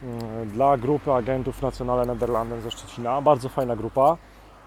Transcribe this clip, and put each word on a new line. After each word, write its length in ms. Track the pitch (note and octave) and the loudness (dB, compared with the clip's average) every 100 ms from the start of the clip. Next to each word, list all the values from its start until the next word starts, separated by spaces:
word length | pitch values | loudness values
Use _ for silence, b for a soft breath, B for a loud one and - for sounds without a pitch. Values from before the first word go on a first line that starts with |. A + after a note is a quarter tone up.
mm, 460 | B2+ A#2 A2+ A2+ A2 | -10 -8 -8 -8 -6
dla 280 | G#2+ C#3 C3+ | 2 4 4
grupy 360 | A#2+ D3 D3+ | 2 0 2
agentów 480 | B2+ A#2 C3 B2+ - | 0 2 -2 -2 -2
Nationale 440 | C3 - B2 B2 B2 | -4 -2 -2 0 0
Nederlanden 560 | A#2+ A#2+ A2+ A#2 A#2 | 0 0 0 -2 -6
ze 100 | A2+ | -8
Szczecina. 500 | - - - A#2+ C#3 | -10 -14 -8 -2 2
Bardzo 280 | C#3+ C3+ B2+ | 4 4 2
fajna 260 | C#3+ B2 A2 | -4 -2 -2
grupa, 420 | A2 C3+ C#3+ E3 B B B B | -2 4 4 4 B B B B